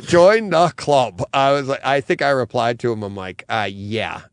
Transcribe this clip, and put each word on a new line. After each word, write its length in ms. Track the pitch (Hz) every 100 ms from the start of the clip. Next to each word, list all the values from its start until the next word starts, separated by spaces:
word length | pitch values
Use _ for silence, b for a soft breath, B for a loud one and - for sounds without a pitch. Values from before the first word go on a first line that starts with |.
Join 460 | - 170 180 220 214
the 200 | 165 170 -
club. 440 | - 143 120 90 -
I 180 | 139 139
was 160 | 143 131
like, 180 | 135 131
I 140 | 139
think 200 | - 175
I 80 | 143
replied 500 | 135 117 123 117 123
to 120 | 123
him. 100 | 110
I'm 120 | 104 98
like, 280 | 92 92 -
"Uh, 180 | 110 101
yeah, 520 | 98 98 110 92 82 -